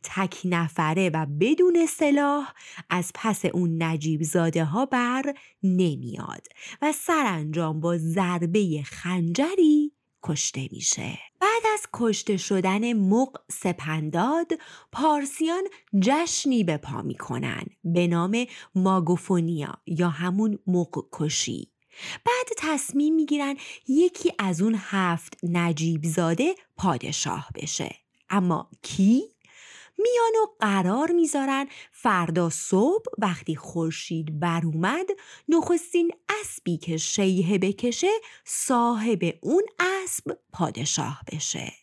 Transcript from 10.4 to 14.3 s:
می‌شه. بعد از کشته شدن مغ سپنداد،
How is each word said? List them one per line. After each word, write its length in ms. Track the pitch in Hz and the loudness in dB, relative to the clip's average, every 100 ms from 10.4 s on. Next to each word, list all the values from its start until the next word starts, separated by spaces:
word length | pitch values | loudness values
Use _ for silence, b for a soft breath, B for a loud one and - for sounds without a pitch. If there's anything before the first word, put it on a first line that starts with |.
| - - 131 | -2 -4 -8
می‌شه. 460 | - - - - - - _ | -4 -4 -2 -6 -10 -16 _
بعد 220 | 392 453 440 | 0 2 2
از 120 | 427 - | 0 -4
کشته 440 | - 226 208 - 196 | -2 0 0 -2 -2
شدن 560 | - 196 185 196 233 | 0 0 2 0 0
مغ 480 | 226 190 220 269 - _ | 2 4 4 2 -4 _
سپنداد، 960 | - - 175 143 156 151 170 226 | -4 -4 -2 -4 -4 -2 0 2